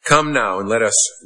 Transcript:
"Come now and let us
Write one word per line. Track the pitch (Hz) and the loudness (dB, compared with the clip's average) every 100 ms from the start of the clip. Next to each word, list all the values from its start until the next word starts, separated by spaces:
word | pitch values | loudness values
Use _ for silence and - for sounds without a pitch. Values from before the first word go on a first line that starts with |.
| - | 0
"Come | 147 151 | 2 2
now | 139 107 92 | -2 -2 -4
and | 98 | -2
let | 113 | 0
us | 107 - - - | 0 0 -2 -6